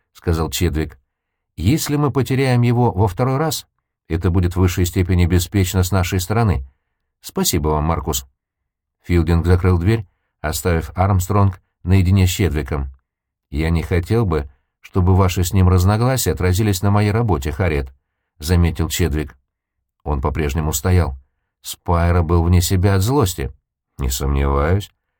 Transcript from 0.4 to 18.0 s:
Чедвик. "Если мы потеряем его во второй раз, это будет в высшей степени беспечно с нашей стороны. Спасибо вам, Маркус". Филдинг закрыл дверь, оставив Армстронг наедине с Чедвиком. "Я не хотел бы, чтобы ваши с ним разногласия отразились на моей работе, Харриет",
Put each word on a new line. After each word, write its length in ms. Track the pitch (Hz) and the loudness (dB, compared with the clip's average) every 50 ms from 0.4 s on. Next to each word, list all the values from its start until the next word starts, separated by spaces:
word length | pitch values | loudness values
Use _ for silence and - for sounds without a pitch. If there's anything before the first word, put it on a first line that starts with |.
| 80 76 | -2 -4
Чедвик. 500 | - - 92 85 71 78 78 71 - - _ _ _ _ _ _ _ _ _ _ _ | -4 -2 -2 -2 -2 -2 -4 -6 -8 -14 _ _ _ _ _ _ _ _ _ _ _
"Если 400 | - 80 92 151 160 - - 147 | -4 0 0 0 0 0 -2 -2
мы 160 | 147 147 143 | 0 0 0
потеряем 500 | 123 139 127 - 135 123 135 131 127 123 | 0 0 -2 0 0 0 0 2 2 2
его 300 | 120 120 120 120 123 113 | 2 2 2 2 2 2
во 160 | - 90 107 104 | 2 2 0 0
второй 300 | - - 127 131 131 135 | 0 -2 -2 -2 0 0
раз, 300 | 160 156 147 - - _ _ _ _ _ _ _ _ - | -2 -2 -4 -6 -8 _ _ _ _ _ _ _ _ -6
это 240 | 82 82 90 95 | -4 -2 0 0
будет 220 | 85 95 87 90 87 | 0 2 0 0 0
в 60 | 92 | 2
высшей 260 | 92 90 - - 90 | 0 0 2 0 -2
степени 400 | 87 - 101 92 87 95 90 90 | 0 0 0 0 2 2 2 2
беспечно 580 | 85 90 90 90 - - 101 92 90 - 95 92 | 2 2 0 0 0 0 0 0 0 0 0 0
с 80 | 90 | 0
нашей 280 | 101 95 90 - 101 92 | 0 -2 -2 0 -2 -4
стороны. 460 | 90 - 107 110 117 98 85 - - - - _ _ _ _ _ _ _ _ _ | -4 -2 -2 0 0 0 0 -2 -4 -10 -16 _ _ _ _ _ _ _ _ _
Спасибо 480 | - - - - - - - 87 71 78 | -20 -10 -6 -4 -2 -2 -2 0 0 0
вам, 160 | 76 76 73 | 0 0 0
Маркус". 400 | 80 82 73 - 82 76 - - - _ _ _ _ _ _ _ _ _ _ _ _ _ _ _ | 0 -2 -2 -2 -4 -6 -6 -8 -12 _ _ _ _ _ _ _ _ _ _ _ _ _ _ _
Филдинг 420 | - 87 87 80 82 87 85 80 | -2 0 0 2 2 2 2 2
закрыл 320 | 85 92 90 87 92 90 85 | 2 2 2 2 2 0 2
дверь, 300 | 85 95 113 117 104 - _ _ _ _ _ _ | 2 0 0 0 -2 -8 _ _ _ _ _ _
оставив 500 | - 76 78 - - 92 87 82 80 - - | -8 -8 -6 -4 -2 -2 -2 -2 -2 -4 -4
Армстронг 640 | - 92 101 101 95 90 - 101 101 98 98 95 - _ _ _ _ - | -2 0 2 2 0 0 0 0 0 2 0 0 -4 _ _ _ _ -2
наедине 440 | 87 92 98 92 90 95 98 92 90 | 0 2 2 4 4 4 4 4 2
с 20 | |
Чедвиком. 640 | - - 104 80 71 76 71 - 80 71 67 67 - - _ _ _ _ _ _ _ _ _ _ | 2 0 -2 0 0 -2 -4 -4 -4 -6 -6 -8 -10 -16 _ _ _ _ _ _ _ _ _ _
"Я 200 | - 71 80 82 | -4 -2 -2 0
не 140 | 85 82 80 | 0 0 -2
хотел 420 | 82 95 87 85 - 110 117 120 | 0 -2 -2 0 0 0 0 0
бы, 240 | 98 80 76 69 - - _ _ _ _ _ | 0 0 -2 -4 -6 -10 _ _ _ _ _
чтобы 360 | - - - 98 90 90 95 | -18 -6 -2 0 2 4 4
ваши 280 | 92 95 95 - - 90 | 4 4 2 2 0 -2
с 100 | 87 - | 0 2
ним 160 | 98 92 90 | 2 4 4
разногласия 640 | 92 92 90 95 104 110 120 127 131 - - 92 | 4 4 4 2 2 2 2 0 0 0 -2 -2
отразились 500 | 90 - 87 90 90 92 113 107 98 - | -2 0 0 0 0 2 2 0 0 0
на 100 | - 101 | 0 0
моей 200 | 101 104 104 104 | 2 2 2 2
работе, 400 | 101 113 120 110 87 71 - 78 | 0 0 0 0 0 0 -2 -4
Харриет", 420 | 73 - 101 87 78 71 67 - - _ | -4 -2 -2 -2 -2 -2 -4 -6 -10 _